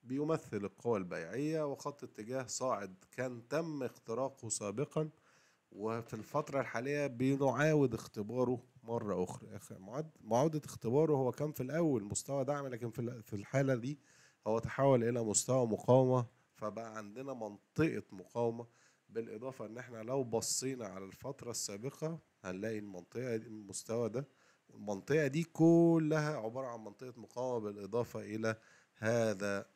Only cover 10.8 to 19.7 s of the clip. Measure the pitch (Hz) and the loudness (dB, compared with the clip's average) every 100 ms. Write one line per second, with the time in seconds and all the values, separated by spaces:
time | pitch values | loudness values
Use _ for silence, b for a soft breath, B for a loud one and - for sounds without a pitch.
10.8 | 113 131 160 147 131 117 147 147 127 151 | 0 4 4 4 2 0 -4 -4 -4 0
11.8 | 170 127 101 101 - 139 131 143 139 120 | 2 2 0 -6 -4 -2 0 -2 -4 -6
12.8 | 117 - 117 123 - 104 101 135 139 127 | -6 -4 -4 -6 -8 -8 -2 2 4 2
13.8 | 120 147 b b b b - 113 113 - | 0 -8 b b b b 0 0 0 4
14.8 | 139 127 113 120 113 101 - 131 120 104 | 6 8 6 0 2 0 2 2 4 0
15.8 | - 123 131 127 120 b b _ 107 101 | 6 8 8 4 2 b b _ -8 -8
16.8 | 113 110 104 107 139 131 107 101 _ - | -10 -10 -12 -12 -10 -8 -8 -10 _ -2
17.8 | 156 117 - 98 90 120 120 117 117 b | 0 0 -8 -14 -10 -2 0 -2 -10 b
18.8 | b b _ 104 113 107 127 120 110 | b b _ -8 -8 -8 -10 -10 -12